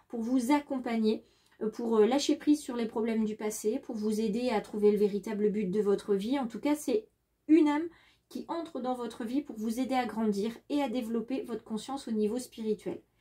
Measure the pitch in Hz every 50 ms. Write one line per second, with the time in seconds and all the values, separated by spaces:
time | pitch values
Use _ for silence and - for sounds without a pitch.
0 | _ _ - 233 220 233 262 262 233 233 294 294 285 - 277 254 254 247 233 226
1 | 220 214 226 - - _ _ _ _ _ _ - 220 214 - - 233 226 226 214
2 | 208 226 262 285 285 - 285 285 - 302 294 294 - - 240 240 226 214 - 233
3 | 220 233 220 220 214 214 214 - 214 214 214 - - 214 247 277 - - 240 214
4 | 208 220 214 208 226 214 196 240 247 247 226 202 - - - 208 208 208 208 196
5 | 208 202 196 202 180 226 214 202 214 208 190 214 214 180 180 214 202 202 202 196
6 | - - 202 196 196 233 269 285 254 226 - 208 - 285 294 294 - 277 240 -
7 | - - _ _ _ _ _ _ _ - 311 339 311 294 294 302 339 339 - -
8 | _ _ _ _ _ - - 233 - - 302 339 320 - - 262 233 254 247 240
9 | 240 226 - - 247 214 254 294 294 - 226 214 214 233 226 254 254 220 262 254
10 | 247 214 202 220 226 214 196 196 202 226 233 - - - 285 294 277 254 220 254
11 | 233 220 226 233 220 - 262 269 - 240 233 220 - - 220 214 - - 269 277
12 | - 247 220 214 214 208 233 254 247 - - 233 220 214 208 - - 190 - -
13 | - _ _ _